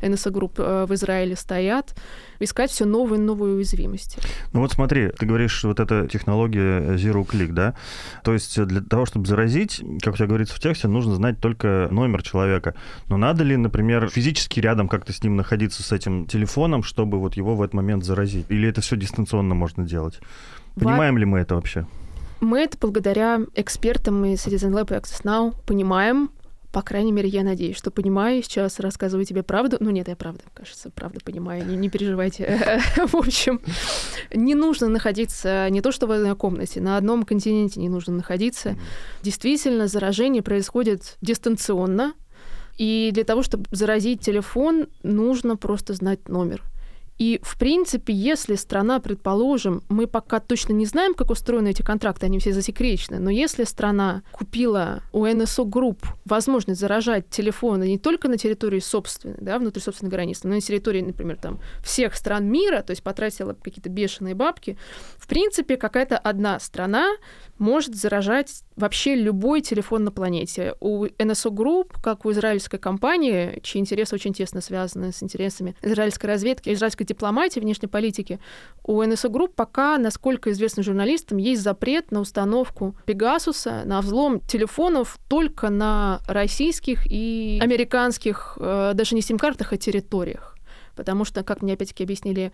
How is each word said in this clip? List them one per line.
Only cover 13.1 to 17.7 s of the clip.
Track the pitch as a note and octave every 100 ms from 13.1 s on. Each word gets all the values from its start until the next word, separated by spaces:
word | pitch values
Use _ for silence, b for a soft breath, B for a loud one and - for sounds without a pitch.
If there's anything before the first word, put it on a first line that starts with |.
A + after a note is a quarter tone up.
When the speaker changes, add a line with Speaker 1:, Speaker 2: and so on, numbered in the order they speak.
| G2
Speaker 2:
надо | B2 E3
ли, | C#3+ C3+
например, | A#2 G#2+ A2 A#2 G#2+
физически | A#2+ C3+ D3+ - A#2+
рядом | A2+ A2+ F#2+
как-то | G2+ -
с | -
ним | A2 G2+
находиться, | - G#2+ G#2+ -
с | -
этим | G2+ F#2+ F#2 D#2+
телефоном, | G#2+ G#2 C#3 E3 C#3
чтобы | F#2+ - G#2+ G2+
вот | F#2+
его | - G2
в | G#2+
этот | G2+